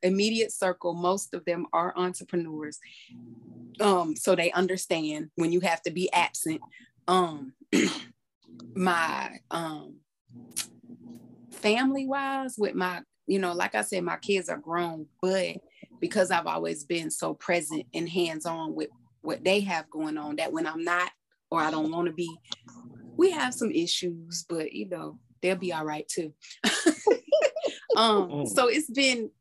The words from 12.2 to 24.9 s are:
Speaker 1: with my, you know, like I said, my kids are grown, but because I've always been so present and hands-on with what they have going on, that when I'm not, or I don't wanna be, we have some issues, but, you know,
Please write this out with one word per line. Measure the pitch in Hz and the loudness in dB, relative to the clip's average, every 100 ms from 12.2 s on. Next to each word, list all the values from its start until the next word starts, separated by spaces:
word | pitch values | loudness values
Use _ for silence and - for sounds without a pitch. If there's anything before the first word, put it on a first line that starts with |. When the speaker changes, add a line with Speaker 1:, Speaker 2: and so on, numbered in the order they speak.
| 269 269 269 - | -2 -4 -6 -2
Speaker 1:
with | 208 - | -2 0
my, | 185 175 - _ - | -2 -4 -12 _ -2
you | 196 | 0
know, | 185 | 0
like | 175 190 214 | 0 0 0
I | |
said, | 208 196 | -2 -2
my | 175 165 | -2 -4
kids | - 196 175 | 0 0 0
are | 160 | -8
grown, | 151 170 175 160 151 _ | -4 -2 -2 -4 -12 _
but | 185 190 175 160 _ _ - - | 0 0 0 -6 _ _ -20 -6
because | 175 208 185 | -2 2 2
I've | 180 165 | 2 0
always | 165 165 160 | -4 -4 -6
been | 147 170 160 | -4 -4 -4
so | - 165 | -4 -4
present | 156 - 175 156 156 - | -6 0 0 0 -8 -6
and | 165 170 | -6 -4
hands-on | 175 175 156 170 165 160 156 | 0 -2 -2 -6 -4 -4 -4
with | 151 - _ _ | -6 -10 _ _
what | 156 139 | -6 -2
they | 180 202 | 2 2
have | 202 170 - | 2 -4 -4
going | 156 156 156 | -6 -4 -4
on, | 147 151 | -6 -4
that | 160 | -2
when | 156 165 | -2 -2
I'm | 160 | -2
not, | 170 175 180 - _ _ _ | 0 0 0 -6 _ _ _
or | 165 | 0
I | 160 | 2
don't | 156 156 | 2 -2
wanna | 170 175 | 0 -2
be, | 160 170 165 _ - - - - - - - | -2 -6 -6 _ -14 -14 -20 -20 -18 -14 4
we | 370 | 4
have | 330 254 | 6 -2
some | 247 226 | 0 0
issues, | - 170 - 180 170 165 170 - | 2 2 0 -2 -6 -8 -10 -6
but, | 170 156 | -4 -4
you | - | -6
know, | 208 | -8